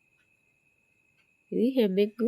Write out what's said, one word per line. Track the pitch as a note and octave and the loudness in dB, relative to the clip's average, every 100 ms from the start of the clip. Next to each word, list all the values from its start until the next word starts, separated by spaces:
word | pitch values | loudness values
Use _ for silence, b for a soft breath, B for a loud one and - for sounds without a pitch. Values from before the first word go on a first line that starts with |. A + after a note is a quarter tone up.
| _ _ _ _ _ _ _ _ _ _ _ _ _ _ - | _ _ _ _ _ _ _ _ _ _ _ _ _ _ -8
ఇది | F#3 A3+ | -2 0
హెమ్మింగ్ | C4 G#3 F#3 G#3 - | 0 0 0 -2 -2